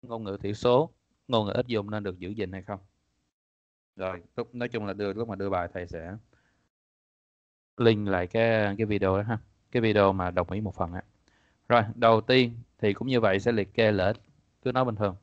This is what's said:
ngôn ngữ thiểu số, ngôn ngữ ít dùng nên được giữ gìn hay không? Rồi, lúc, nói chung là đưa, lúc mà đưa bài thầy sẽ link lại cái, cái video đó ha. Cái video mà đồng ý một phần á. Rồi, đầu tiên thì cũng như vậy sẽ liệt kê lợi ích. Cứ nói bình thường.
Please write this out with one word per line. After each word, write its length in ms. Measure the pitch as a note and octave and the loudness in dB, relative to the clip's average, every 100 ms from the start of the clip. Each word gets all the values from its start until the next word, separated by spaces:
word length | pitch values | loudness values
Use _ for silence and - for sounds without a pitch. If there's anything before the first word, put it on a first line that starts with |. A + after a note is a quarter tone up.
ngôn 220 | A#2+ A#2 | -10 -10
ngữ 140 | G#2 G2 | -8 -6
thiểu 120 | G2+ | -6
số, 380 | G#2+ B2 B2 E3 _ _ _ - | -2 4 4 2 _ _ _ -2
ngôn 180 | A#2+ G#2 | 0 0
ngữ 60 | |
ít 140 | - B2 | -2 -2
dùng 240 | A2 G2+ | -4 -4
nên 120 | G#2+ | -6
được 160 | G2+ F2+ | -8 -8
giữ 100 | F2+ | -10
gìn 240 | G#2 F#2 | -6 -8
hay 100 | F#2+ | -8
không? 180 | F#2 G2 _ _ _ _ _ _ _ _ _ _ _ - | -10 -12 _ _ _ _ _ _ _ _ _ _ _ -8
Rồi, 260 | F#2 F2+ - - | -8 -8 -12 -12
lúc, 180 | A2+ | -10
nói 140 | A#2+ A#2+ | -8 -8
chung 180 | A#2+ G#2 | -6 -6
là 60 | |
đưa, 200 | G2 G2+ | -6 -6
lúc 160 | G2 A#2 | -4 -8
mà 80 | F#2+ | -6
đưa 140 | G2 | -4
bài 180 | F#2 F2 | -4 -4
thầy 120 | F2+ F2 | -8 -12
sẽ 300 | E2+ E2 G#2+ _ _ _ _ _ _ _ _ _ _ _ _ _ _ _ - | -12 -12 -14 _ _ _ _ _ _ _ _ _ _ _ _ _ _ _ 2
link 320 | A#2 G#2+ G2+ | 4 4 2
lại 180 | F#2 F2+ | -2 0
cái, 480 | A2+ A2+ A2 G#2 G2+ | 2 2 4 0 0
cái 80 | G#2+ | -2
video 300 | G#2 F#2+ F#2+ | 0 2 0
đó 60 | |
ha. 160 | G#2 A2+ - _ _ | 0 -6 -8 _ _
Cái 120 | B2+ | 0
video 300 | A2+ G#2 G2 | 2 6 4
mà 180 | F#2+ F2+ | 4 -2
đồng 200 | F2 E2+ | -2 -2
ý 100 | F#2 | -4
một 140 | G#2+ | -6
phần 180 | - E2+ | -6 -6
á. 100 | F2+ - _ _ _ _ _ _ | -6 -14 _ _ _ _ _ _
Rồi, 140 | A#2+ G#2+ | 2 2
đầu 260 | A2+ A#2 A2+ | 2 4 4
tiên 360 | G#2+ C3 B2 A#2 - _ | 4 4 4 -2 -18 _
thì 140 | G#2+ | -2
cũng 160 | G2+ B2 | 0 0
như 120 | B2+ | 2
vậy 200 | G#2+ F#2+ | 2 2
sẽ 120 | G2+ | 0
liệt 220 | A2+ F#2+ | 0 -2
kê 180 | - A2 | 2 2
lợi 140 | G2+ F#2 | 4 0
ích. 160 | A2 _ _ _ _ | -2 _ _ _ _
Cứ 100 | C3 | -4
nói 120 | B2+ | -2
bình 120 | B2+ G#2+ | -2 -2
thường. 200 | G#2 F#2 | -4 -4